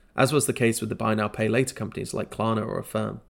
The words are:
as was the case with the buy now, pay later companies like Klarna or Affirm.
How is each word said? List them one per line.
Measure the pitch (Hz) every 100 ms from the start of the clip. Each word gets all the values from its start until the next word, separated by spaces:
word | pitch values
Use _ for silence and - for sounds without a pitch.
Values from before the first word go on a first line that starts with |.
| _ -
as | 131
was | 147 -
the |
case | 117 117 113
with | 110
the | 107
buy | 113
now, | 107 104
pay | - 110
later | 117 131
companies | - 107 - -
like | - -
Klarna | - 110 110 107
or | 90
Affirm. | - 107 107 107 -